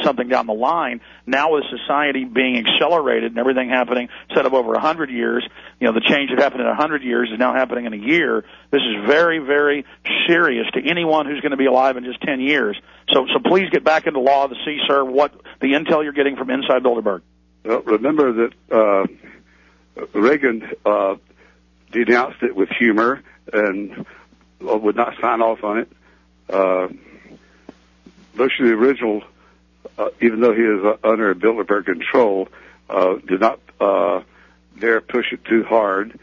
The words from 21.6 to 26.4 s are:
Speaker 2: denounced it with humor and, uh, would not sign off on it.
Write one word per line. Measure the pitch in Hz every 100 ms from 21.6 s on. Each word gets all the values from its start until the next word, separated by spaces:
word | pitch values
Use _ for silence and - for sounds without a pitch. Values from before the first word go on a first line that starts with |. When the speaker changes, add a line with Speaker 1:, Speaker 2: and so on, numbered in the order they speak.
| _ _ _
Speaker 2:
denounced | 120 113 120 127 -
it | 117
with | 95 95
humor | - 117 107 120 139 - _ -
and, | 107 104 98 101 - - - _ _ _ _
uh, | - 107
would | 107
not | 101 117 -
sign | 117 117
off | 113 110
on | 104 107
it. | - _ _ _ _ _